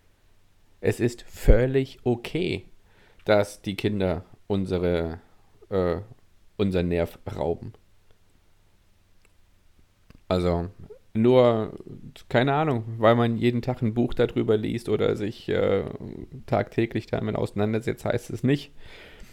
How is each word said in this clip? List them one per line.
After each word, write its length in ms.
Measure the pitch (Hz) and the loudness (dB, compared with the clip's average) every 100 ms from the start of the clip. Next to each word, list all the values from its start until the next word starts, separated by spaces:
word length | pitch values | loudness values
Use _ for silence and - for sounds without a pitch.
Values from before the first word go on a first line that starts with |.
| _ _ _ _ _ _ _ _ | _ _ _ _ _ _ _ _
Es 200 | 101 107 | -2 0
ist 220 | 120 - | -2 -2
völlig 760 | - - - 107 131 135 135 - | -14 2 6 8 6 0 -2 -4
okay, 600 | 123 120 - 156 - 98 - - - - - - | -2 -2 -4 -4 -4 -4 -8 -20 -20 -20 -20 -8
dass 360 | - 104 101 - | 2 2 2 -4
die 140 | - | -8
Kinder 500 | 95 107 104 92 82 - - - | -4 -2 0 0 -2 -6 -20 -4
unsere, 720 | 98 95 90 87 87 82 82 - _ _ - - | -2 0 0 2 0 -2 -6 -14 _ _ -20 -4
äh, 260 | 98 87 87 107 - _ _ - - | -2 0 -2 -6 -20 _ _ -16 -2
unseren 300 | 98 90 87 | 0 0 0
Nerv 300 | 85 - - - 98 | 0 -2 -6 -12 -6
rauben. 360 | 73 - 110 - _ _ _ - _ _ _ _ _ _ _ _ _ _ _ _ _ _ _ _ _ _ _ - _ | -4 -4 -8 -18 _ _ _ -20 _ _ _ _ _ _ _ _ _ _ _ _ _ _ _ _ _ _ _ -20 _
Also 400 | 92 87 85 87 - - - - | 0 2 0 -2 -10 -20 -20 -8
nur, 580 | 110 117 127 120 113 107 - - - - - - | 2 6 6 6 4 -4 -10 -16 -18 -18 -20 -2
keine 260 | 120 135 | 2 2
Ahnung, 300 | 143 156 120 110 113 | 2 0 -2 -4 2
weil 160 | 110 120 | 4 6
man 200 | 117 113 | 4 2
jeden 240 | 117 120 | 0 0
Tag 200 | 123 123 | -4 -2
ein 120 | 110 | -2
Buch 200 | 113 120 | 0 0
darüber 420 | - 120 120 117 107 | 0 0 0 2 2
liest 320 | 107 117 - | 0 -6 -2
oder 260 | 104 101 | 0 0
sich, 340 | 101 104 - - | 0 -4 -8 -4
äh, 360 | 92 98 98 - - - - - 131 - | 0 2 0 -2 -10 -12 -14 -14 -16 -4
tagtäglich 600 | 117 - - 117 120 - | -2 -2 -2 -2 -4 -6
damit 300 | - 110 110 | -6 -4 -4
auseinandersetzt, 680 | 110 101 107 110 113 - 110 | -4 -2 -2 -2 -4 -6 -2
heißt 240 | - - | -4 -4
es 120 | 113 | -2
nicht, 300 | 120 143 - - - - - - - | 0 0 -2 -18 -18 -20 -20 -20 -20